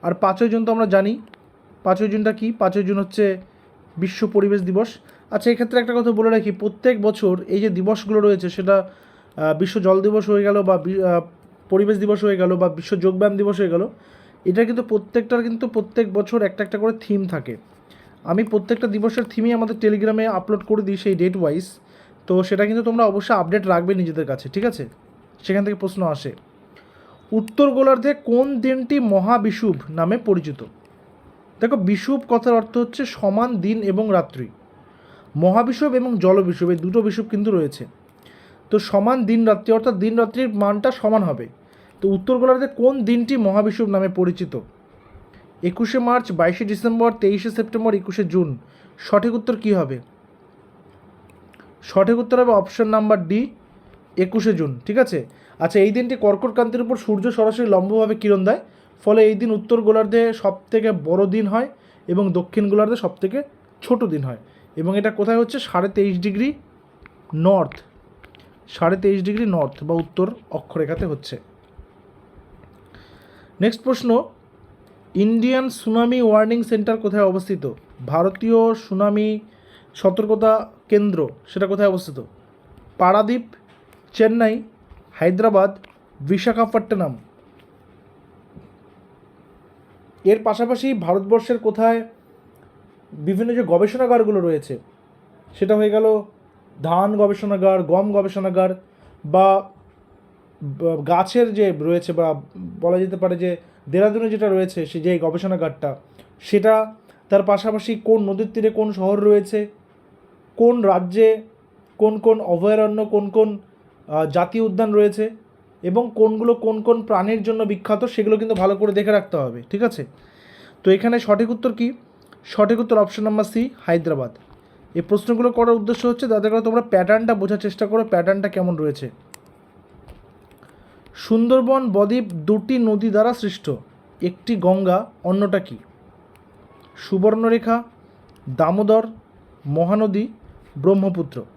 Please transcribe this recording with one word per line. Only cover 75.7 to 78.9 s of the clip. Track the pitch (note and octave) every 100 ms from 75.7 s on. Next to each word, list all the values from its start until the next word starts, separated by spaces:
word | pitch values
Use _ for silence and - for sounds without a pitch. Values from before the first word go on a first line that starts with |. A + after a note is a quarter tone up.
| - - A3+ A#3+ B3+
ওয়ার্নিং | A#3 G#3+ A3 A#3
সেন্টার | A#3 A3+ G#3 A3+
কোথায় | A3 G3+
অবস্থিত? | G3 F#3 F#3 F#3 C#3 A2 _ - B2
ভারতীয় | D#3 F3+ F#3+ A3+ A3+ A3+
সুনামি | A3 -